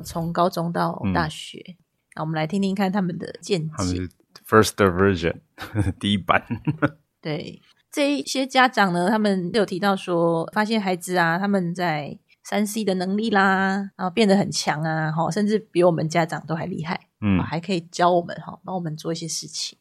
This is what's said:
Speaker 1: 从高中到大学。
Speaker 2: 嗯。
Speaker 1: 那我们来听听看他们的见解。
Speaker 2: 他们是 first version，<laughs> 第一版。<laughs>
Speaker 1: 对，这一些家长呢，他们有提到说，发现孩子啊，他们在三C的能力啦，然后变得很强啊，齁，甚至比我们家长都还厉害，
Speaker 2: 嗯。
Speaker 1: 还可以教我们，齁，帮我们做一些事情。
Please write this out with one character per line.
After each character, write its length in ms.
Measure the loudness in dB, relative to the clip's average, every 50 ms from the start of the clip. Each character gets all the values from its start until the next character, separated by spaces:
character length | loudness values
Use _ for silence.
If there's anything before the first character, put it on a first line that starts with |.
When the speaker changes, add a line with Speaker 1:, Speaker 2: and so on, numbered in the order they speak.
| -14
Speaker 1:
从 280 | -10 -6 -6 -4 -2 0
高 160 | 0 0 0
中 240 | 0 -2 -4 -2 -2
到 300 | -2 -2 -2 -2 -4 -2 -2 0
大 160 | 0 0 -2
学。 300 | -4 -10 -14 -16 -16 -18 -18
Speaker 2:
嗯。 80 | -20 -20 _ _ _ _ _ _ _ _
Speaker 1:
那 80 | -8 -6
我 20 |
们 120 | -4 -2
来 100 | -2 -2
听 160 | -2 -2 -2 0
听 100 | 0 0
看 200 | 0 0 0 0
他 100 | 0 0
们 160 | -2 -2 -6
的 160 | -8 -10 -12 -12
见 200 | -6 -4 -2 -2 -2 -4
解。 60 | -4
Speaker 2:
他 60 | -2 -2
们 140 | -2 -2
是 120 | -2 -4 -6 -10 _ _ _ -20 -20 _
first 280 | 4 6 6 6 6 4
version， 580 | 4 4 4 4 4 4 4 4 2 0 -2 -2 -4 -8 _ _ -16 -14
<laughs> 320 | -6 -2 -2 0 0 -2 -2
第 140 | 0 0 0
一 40 |
版。 240 | 0 2 2 0 0 0 -4 -8 -6 -4 -4 -2 -2 -2
<laughs> 360 | -4 -4 _ _ _ _ _
Speaker 1:
对， 400 | -10 -8 -8 -8 -8 -10 -16 -18 _ _ _ _ _ _
这 280 | -4 -2 0 0 0 -2
一 60 | -4
些 220 | -4 -4 -4 -4
家 220 | 0 4 4 4 4
长 240 | 4 4 2 2 2
呢， 180 | 2 2 2
他 80 | 2 2
们 320 | 2 2 2 0 0 0 0
有 140 | 0 0
提 140 | 0 0 0
到 160 | 0 0 0
说， 520 | 0 0 -2 0 2 2 2 2 0 -2 -2 -2
发 100 | -2 0
现 160 | 0 0 0
孩 140 | 0 0 -2
子 220 | -2 -2 -2 0
啊， 200 | 2 2 2 2
他 120 | 0 0 2
们 260 | 2 2 0 0 -2
在 420 | -2 0 0 0 -2 -4 -8 -10 -14 _ _ _ _ -10
三 200 | -4 -2 0 0
C 200 | 0 -2 -2 -2
的 100 | 0 0
能 220 | 0 0 -2 -2
力 120 | 0 0 2
啦， 600 | 4 4 4 4 4 2 2 0 0 -2 -4 -6 -8
然 120 | -8 -8 -4
后 20 |
变 180 | 0 2 4 6
得 80 | 6
很 120 | 4 4 2 -2
强 280 | -4 -2 -2 -2 0 0
啊， 260 | -2 0 0 0 0
齁， 180 | 0 0 0 0 0
甚 160 | 0 0 2
至 100 | 0 0
比 240 | -2 -2 2 4 4
我 80 | 4
们 180 | 4 4 0 0
家 160 | 0 0 0
长 220 | 0 -2 -6 -6
都 80 | -4 -6
还 100 | -4 -4
厉 180 | -6 -8 -8 -8
害， 240 | -8 -8 -8 _ _ _ -4
Speaker 2:
嗯。 220 | 0 2 2 2 2
Speaker 1:
还 160 | 0 -4 -6
可 140 | -4 -4 -4
以 80 | -4 -4 -6
教 220 | -2 0 2 4 4
我 100 | 2 0
们， 140 | -2 -6
齁， 240 | -12 -12 -14 -14 -14 -10
帮 120 | -8 -6
我 40 | -6
们 160 | -6 -6 -8
做 140 | -6 -6 -6
一 60 | -6
些 100 | -6 -6
事 220 | -8 -8 -8 -10 -10
情。 280 | -10 -8 -8 -10 -10 _